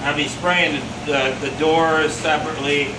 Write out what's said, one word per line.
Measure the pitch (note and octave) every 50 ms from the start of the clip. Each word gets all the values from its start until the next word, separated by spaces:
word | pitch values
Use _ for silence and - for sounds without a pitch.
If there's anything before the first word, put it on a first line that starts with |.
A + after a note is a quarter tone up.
| -
I'll | C#3 D3 D3+
be | D3 B2+
spraying | - - - F3+ F3+ F3 E3+ D#3 D3 C#3 A#2 A2 - - -
the, | D#3 D3 C3+ C3 C3+ C3+ -
the, | C#3+ C3+
the | A#2+ B2
doors | D3+ D#3 D#3+ D#3+ E3 D#3+ D#3+ D#3+ D#3 D3
separately. | C3+ - - D#3+ D#3 D3+ D3 D#3 D#3 C#3+ C#3 C#3+ C#3+ C#3+ C#3 C3 -